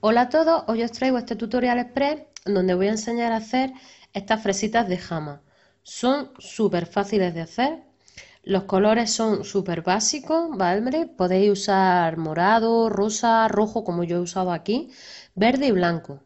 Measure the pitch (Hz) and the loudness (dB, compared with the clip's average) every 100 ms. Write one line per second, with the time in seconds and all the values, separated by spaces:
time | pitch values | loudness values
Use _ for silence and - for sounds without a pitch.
0 | 214 233 247 311 320 330 - 226 233 - | 4 2 2 2 4 2 0 -4 -4 -2
1 | 262 254 247 220 226 247 247 240 240 - | 0 0 -4 -8 -4 -2 0 -2 -2 -2
2 | 277 302 - - - 196 185 180 196 220 | -2 -2 -10 -12 -2 0 2 2 0 -2
3 | 214 233 233 226 220 254 262 262 - - | -4 -2 -2 -2 -2 -2 -2 -6 -20 -20
4 | _ 202 196 220 208 196 214 233 208 180 | _ -12 -2 -2 0 -2 0 0 0 -4
5 | - 165 151 143 _ _ _ _ - - | -4 -8 -8 -12 _ _ _ _ -20 -4
6 | 247 285 262 - - - 208 175 170 - | 0 0 -4 -16 -18 -2 0 0 -2 -4
7 | 196 214 180 165 160 - 262 320 - _ | 0 0 0 -4 -8 -2 -2 -2 -16 _
8 | _ - - _ - 190 196 190 214 220 | _ -20 -20 _ -2 -2 2 2 4 2
9 | 226 - 226 208 202 202 185 165 170 196 | 0 0 0 0 -2 -4 -2 -4 0 0
10 | - 302 - 320 339 233 180 196 240 311 | 0 -4 -2 -2 -2 -2 0 0 0 -2
11 | 330 - 180 185 208 196 196 190 190 180 | -4 -2 0 4 4 2 2 2 4 4
12 | 165 160 160 156 185 226 226 226 226 190 | 2 -2 -4 0 4 4 4 2 2 2
13 | 208 208 233 226 220 202 214 226 214 175 | -2 0 2 4 4 2 0 -2 -4 -4
14 | 170 175 175 190 185 170 180 240 349 - | -2 -2 -2 -2 -2 -2 -2 -4 -4 -16
15 | - - - - 220 262 277 196 175 165 | -20 -20 -16 0 2 2 2 2 2 -2
16 | - 139 | -8 -18